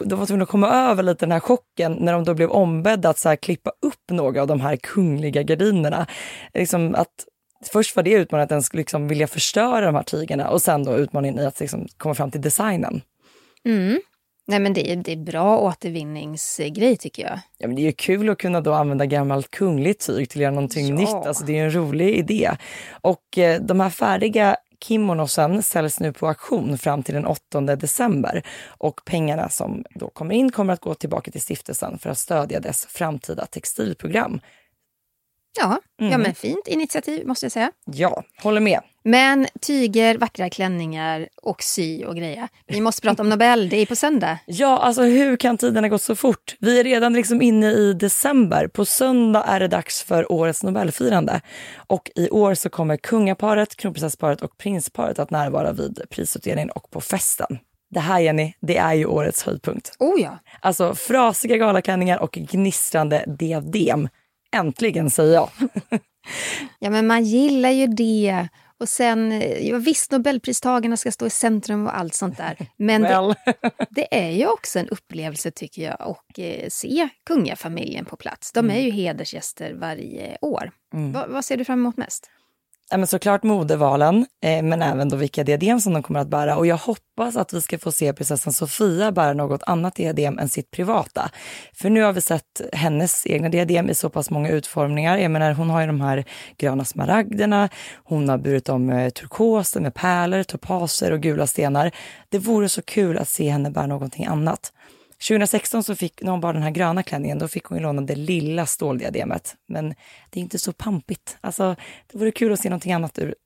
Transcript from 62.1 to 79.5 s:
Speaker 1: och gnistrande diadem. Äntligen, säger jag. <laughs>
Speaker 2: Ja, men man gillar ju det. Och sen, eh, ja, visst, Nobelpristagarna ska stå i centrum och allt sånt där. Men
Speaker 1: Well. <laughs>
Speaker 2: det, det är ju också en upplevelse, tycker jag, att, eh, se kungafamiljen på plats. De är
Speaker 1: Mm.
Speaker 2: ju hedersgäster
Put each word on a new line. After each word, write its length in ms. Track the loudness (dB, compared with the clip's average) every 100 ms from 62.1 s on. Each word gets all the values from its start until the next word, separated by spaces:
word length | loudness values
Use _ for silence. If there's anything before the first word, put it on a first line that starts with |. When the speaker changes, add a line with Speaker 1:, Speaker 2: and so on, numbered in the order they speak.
| 2
Speaker 1:
och 140 | -2
gnistrande 920 | -6 -4 0 2 0 0 0 2 0 0 -4
diadem. 680 | -4 -4 -4 0 2 2 -2 _ _ _ -6 -2
Äntligen, 540 | -2 0 -2 0 0
säger 240 | 4 6
jag. 140 | 6 4 -2
<laughs> 420 | -4 -4 -4 -6 -6 _ -14 -10 -8 -8 -10 -8
Speaker 2:
Ja, 120 | -2
men 160 | 2 4
man 180 | 4
gillar 460 | 4 4 4 4 4
ju 160 | 4 2
det. 640 | 2 2 2 2 0 -4 _ _ -10
Och 80 | -6
sen, 440 | 0 2 2 0
eh, 360 | 0 -2 -2 -2
ja, 100 | 0
visst, 320 | 2 0 2
Nobelpristagarna 840 | 0 2 0 -2 -2 0 0 0 -2
ska 160 | -4
stå 140 | -4 -4
i 40 |
centrum 560 | 0 2 0 0 -2 -2
och 120 | -4
allt 160 | -6
sånt 220 | -4 -6 -6
där. 200 | -8 -8 -12 -2
Men 260 | 2 4
Speaker 1:
Well. 320 | 4 4 2 0
<laughs> 40 |
Speaker 2:
det, 420 | 0 -2 -2 -4 -6
det 240 | -4 -2 0 0
är 40 |
ju 160 | 0 0
också 320 | 0 -2 -4
en 100 | -4
upplevelse, 600 | -8 -10 -10 -8 -8 -10
tycker 320 | -10 -14 -10
jag, 140 | -10 -8
att, 380 | -10 -12 _ -12
eh, 300 | -10 -8 -8
se 400 | -8 -4 -2 -2 _ -2
kungafamiljen 800 | 0 0 -2 -8 -8 -8 -10
på 120 | -12 -12
plats. 360 | -14 -12 -6
De 180 | 0 0
är 40 |
Speaker 1:
Mm. 100 | 2
Speaker 2:
ju 60 | 0
hedersgäster 840 | -2 -4 -6 -8 -10 -12